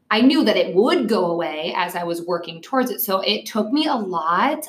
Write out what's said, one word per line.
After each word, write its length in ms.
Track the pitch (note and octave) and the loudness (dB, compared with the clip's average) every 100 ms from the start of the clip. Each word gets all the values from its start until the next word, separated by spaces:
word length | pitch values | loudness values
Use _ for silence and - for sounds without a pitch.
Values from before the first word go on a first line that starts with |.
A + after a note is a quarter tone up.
| - | -2
I 80 | G#3+ | 4
knew 240 | B3+ D#4+ | 6 6
that 140 | A3 F#3+ | 4 2
it 180 | E3 F3 | 2 4
would 320 | B3+ F4 A3 | 4 2 2
go 200 | G3+ F3 | 0 0
away 460 | E3+ D#3+ D3+ E3 - | -2 -4 -6 -4 -2
as 180 | F3 F3+ | -2 -4
I 80 | |
was 180 | F3 E3+ | -6 -6
working 400 | E3+ F3 F3 E3 | -4 -6 -6 -14
towards 300 | - C4 A#3+ | -4 -2 0
it. 80 | G3+ | -2
So 220 | - F#3+ | -2 0
it 240 | G3 G#3 - | 0 -2 -2
took 260 | A3 G#3+ | -4 0
me 140 | C#4+ D#4 | 0 0
a 80 | B3+ | -2
lot 720 | G3 E3+ D#3+ F3 B3+ D#4 | -4 -4 0 0 0 -2